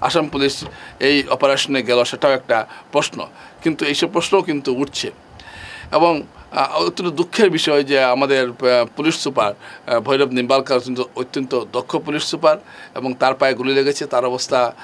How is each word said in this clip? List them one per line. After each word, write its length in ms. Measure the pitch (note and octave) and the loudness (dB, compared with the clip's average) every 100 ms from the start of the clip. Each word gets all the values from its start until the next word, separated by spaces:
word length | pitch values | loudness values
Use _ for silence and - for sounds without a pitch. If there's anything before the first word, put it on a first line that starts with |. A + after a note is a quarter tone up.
আসাম 280 | C3+ E3+ D3+ | -2 0 -2
পুলিশ 360 | C#3 C#3 C3+ C#3+ - - - | 0 -2 -2 -10 -16 -16 -2
এই 220 | C3 C#3+ C3 | 2 2 2
অপারেশনে 540 | B2+ C#3+ C#3 C3+ C#3 | 2 2 2 0 -2
গেল, 220 | A2+ B2 | 0 2
সেটাও 280 | A#2+ B2 D3 | 2 0 0
একটা 340 | C3 - A2+ A2 - - | 0 0 -2 -2 -12 -4
প্রশ্ন। 340 | C#3+ D3 - - - - - | -2 -2 -6 -14 -16 -20 -6
কিন্তু 220 | E3 D#3 | -4 -2
এইসব 280 | D3 C#3+ E3+ | -2 0 -2
প্রশ্নও 300 | F3 E3 G3 | -2 2 0
কিন্তু 320 | F3+ D3 C#3 | 2 -4 -2
উঠছে। 360 | B2+ C#3 - A2+ - - - - - - - - | -2 -4 -6 -10 -12 -20 -20 -20 -18 -18 -16 -2
এবং, 300 | D3+ E3+ D#3+ - - - | 2 4 2 -6 -18 -8
আহ, 260 | - C3+ D3+ | -2 -2 0
অত্যন্ত 360 | F3 E3+ F3+ | -2 -2 -4
দুঃখের 380 | D3 E3+ - G#3 | -2 -2 4 4
বিষয় 320 | D#3 D#3 D3 | 4 2 2
যে 220 | C#3 C#3 | 4 4
আমাদের, 440 | C3 B2 C#3 C3+ B2 | 4 4 2 2 0
আহ, 380 | B2 B2+ B2 A#2+ - | 0 2 4 2 -2
পুলিশ 180 | D3+ | -2
সুপার, 380 | E3 D#3 B2+ G#2 | 0 -2 0 0
আহ, 480 | G2+ - - - A#2 | -2 -14 -14 -2 -2
ভৈরব 300 | A2 C#3 C3+ | 2 2 2
নিম্বালকার 460 | B2+ B2 C3+ C3 B2+ | 0 2 2 2 0
অত্যন্ত, 260 | B2 B2 B2 - | 0 -4 -4 -6
অত্যন্ত 480 | B2+ C#3+ C3 B2+ G#2+ | -6 -6 -2 -4 -2
দক্ষ 240 | B2 A#2 D#3+ | -6 -4 -4
পুলিশ 260 | D#3+ D3 | -2 -4
সুপার 340 | - D3+ D#3+ - - - - | -4 0 2 2 -4 -20 -16
এবং 200 | - B2+ | -8 -6
তার 200 | B2+ C3 | -2 0
পায়ে 200 | C3+ C3+ | 2 0
গুলি 200 | B2 B2+ | 0 0
লেগেছে। 320 | C3+ C#3 C#3 D3 | 2 2 0 -2
তার 180 | B2+ | -2
অবস্থা, 480 | B2+ B2 - C3 A#2+ - | -2 -4 -2 0 0 -4